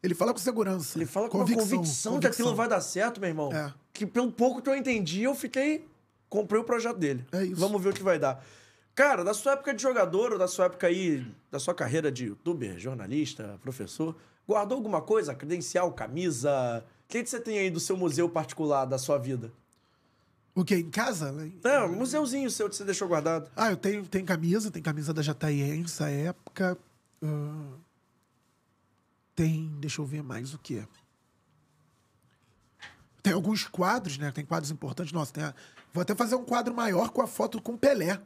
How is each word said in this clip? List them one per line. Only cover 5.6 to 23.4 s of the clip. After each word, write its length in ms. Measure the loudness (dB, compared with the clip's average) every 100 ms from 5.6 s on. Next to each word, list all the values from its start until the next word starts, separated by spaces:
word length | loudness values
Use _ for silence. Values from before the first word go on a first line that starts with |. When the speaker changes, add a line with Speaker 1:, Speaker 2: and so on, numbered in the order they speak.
| 0 0 -4 _ _ _ _
Speaker 2:
comprei 320 | -4 2 0
o 20 |
projeto 340 | 2 0 0 0
dele. 280 | 0 0 -2
Speaker 1:
É 120 | -2
isso. 160 | -2 2
Speaker 2:
Vamos 220 | 2 2
ver 80 | 0
o 40 |
que 100 | 0
vai 160 | 2 2
dar. 260 | 2 0 -10 -20 -20 _ _ 4
Cara, 280 | 4 6
da 100 | 2
sua 200 | 0 0
época 200 | 0 0
de 80 | 0
jogador 520 | 2 4 4 4 2
ou 40 | 2
da 100 | 0
sua 180 | 4 2
época 200 | 4 2
aí, 400 | 2 2 0 -2 -14 _
da 80 | -6
sua 160 | -4
carreira 380 | -2 0 2 0
de 140 | -2 -6
youtuber, 520 | -4 -4 -2 -4 -6
jornalista, 800 | -8 -8 -4 -2 -2 -4 -12 -10
professor, 520 | -10 -8 -10 -4 -6 -6 -16 _ 0
guardou 280 | 0 2 -2
alguma 240 | 0 -2
coisa? 320 | 2 2 2
Credencial, 580 | -6 -4 -4 0 0 0
camisa? 920 | -2 -6 -2 -2 0 2 2 0 -2 -8 _ _
O 20 |
que 160 | -4
que 60 | -4
você 100 | -6
tem 180 | -4 0
aí 140 | 0
do 80 | 0
seu 180 | 0 0
museu 320 | 2 2 2
particular, 560 | 2 -4 -2 2 2 2
da 140 | -2
sua 180 | 2 0
vida? 340 | 2 -4 -6 -14 _ _ _ _ _ _ _ _ _
Speaker 1:
O 100 | -2
quê? 120 | 2 2
Em 160 | 2
casa? 400 | 0 0 0 -4
Né? 200 | -6 -10 -2
Speaker 2:
É, 160 | 4 4
um 140 | 4 0
museuzinho 560 | 0 0 0 0 -2
seu 180 | 0 -2
que 60 | -4
você 80 |
deixou 240 | -4 -2 2
guardado. 420 | 2 2 0